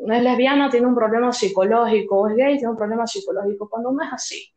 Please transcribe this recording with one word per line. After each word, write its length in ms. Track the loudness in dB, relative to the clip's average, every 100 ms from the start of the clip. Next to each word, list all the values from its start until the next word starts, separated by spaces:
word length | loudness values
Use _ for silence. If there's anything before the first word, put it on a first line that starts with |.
| -2
es 120 | 2
lesbiana, 480 | 2 2 2 2 2
tiene 160 | 2 2
un 80 |
problema 380 | 2 2 2 0
psicológico, 960 | 0 -2 2 2 2 2 2 2 0 2
es 80 | 2
gay, 180 | 2 2
tiene 140 | -2
un 60 | -4
problema 300 | -4 -4 -4
psicológico, 640 | -6 -6 -4 -4 -6 -8
cuando 200 | -6 -4
no 100 | -4
es 100 | -4
así. 400 | -8 -10 -12 -16